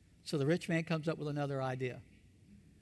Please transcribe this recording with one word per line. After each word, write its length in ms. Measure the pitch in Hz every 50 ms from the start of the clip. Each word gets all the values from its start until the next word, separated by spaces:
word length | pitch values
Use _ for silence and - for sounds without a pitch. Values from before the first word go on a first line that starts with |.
| - - - - -
So 140 | - - 143
the 80 | 135
rich 240 | 143 175 175 - -
man 140 | 165 165 165
comes 220 | - 165 160 147
up 120 | 165 156 151
with 100 | 147 151
another 320 | 143 147 143 139 139 135
idea. 400 | 131 131 131 131 131 123 117 117 - - - - - - - - - - - - - - - -